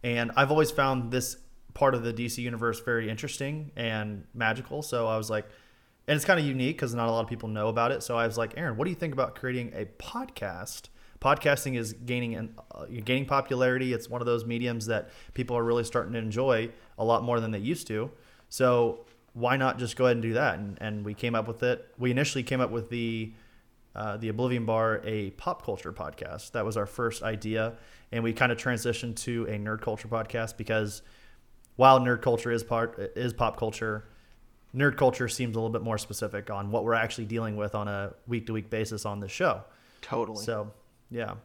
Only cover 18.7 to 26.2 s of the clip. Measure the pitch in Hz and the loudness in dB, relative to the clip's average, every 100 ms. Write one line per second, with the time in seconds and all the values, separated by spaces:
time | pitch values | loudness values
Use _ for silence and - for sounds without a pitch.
18.7 | 123 117 - - - _ 117 120 135 131 | 8 4 0 -12 -20 _ -2 2 4 4
19.7 | 120 120 - 127 117 113 113 139 87 101 | 2 -4 4 4 4 2 2 2 0 -6
20.7 | - 110 104 104 104 120 117 110 113 123 | -6 -6 -4 -6 -2 0 0 -2 0 0
21.7 | 123 - - 127 123 147 135 117 131 123 | 0 -6 -2 2 2 2 0 -2 0 0
22.7 | 117 101 120 117 113 110 110 - - _ | 0 -4 -4 -2 -2 -6 -10 -20 -20 _
23.7 | _ _ - 107 107 113 107 123 123 113 | _ _ -8 -6 -4 -4 0 0 0 2
24.7 | 113 113 110 - 110 98 - - - - | 2 2 2 -2 -2 -4 -4 -6 -4 -4
25.7 | 98 80 - 80 - | -6 -8 -8 -10 -8